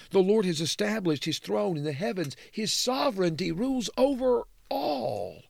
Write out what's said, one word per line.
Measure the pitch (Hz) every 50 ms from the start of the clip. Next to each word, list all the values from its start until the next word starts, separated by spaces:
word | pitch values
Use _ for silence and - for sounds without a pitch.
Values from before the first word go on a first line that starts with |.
| - -
"The | - 196 185
Lord | 190 214 226 196
has | 180 165 143
established | 165 - - - 208 208 214 220 190 170 151 131 -
his | 165 147 -
throne | - - 208 214 208 202 170
in | 147 143
the | 156
heavens. | 143 131 196 233 226 185 165 143 - - - -
His | - 214 220 - -
sovereignty | - - 247 254 277 294 285 208 190 180 175 160 143 185 170
rules | 160 170 240 269 262 254 202 - -
over | - 254 285 285 233 262 254 247 233 - - - - - -
all. | 269 277 - 294 294 262 - 127 120 101 92 90 80 85 -